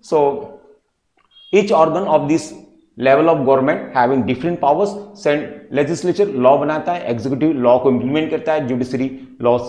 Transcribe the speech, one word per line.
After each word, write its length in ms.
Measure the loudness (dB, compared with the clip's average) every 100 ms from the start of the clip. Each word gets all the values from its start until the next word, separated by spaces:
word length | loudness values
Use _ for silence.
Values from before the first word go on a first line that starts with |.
| -2
So 240 | 0 0 -2 -10 -18 _ _ _ _ _ _ _ _ 0
each 160 | 0 2
organ 320 | 4 2 2 0
of 140 | 0 2
this 140 | -2 -2 -16 -20 _ _ -2
level 260 | 2 4 4
of 80 | 2
government 420 | 4 2 2 -2 -4 0
having 240 | 2 2
different 340 | 0 -2 -4 -2
powers। 280 | 0 2 0 -4 -14
सेंट-, 600 | -6 -2 -2 -4 -14 -8
लेजिस्लेचर 540 | -4 -2 -2 -4 0 -2
लॉ 300 | 2 2 4
बनाता 340 | 0 -4 -4
है, 120 | -6
एग्जीक्यूटिव 480 | -4 -4 -4 0 0
लॉ 260 | 2 4 4
को 120 | 4
इंप्लीमेंट 400 | 0 0 -2 -2
करता 220 | -4 -2
है, 140 | -2 -2
जुडिशरी 540 | -4 -4 -4 -6 -8 -18 -4
लॉज 200 | 0 0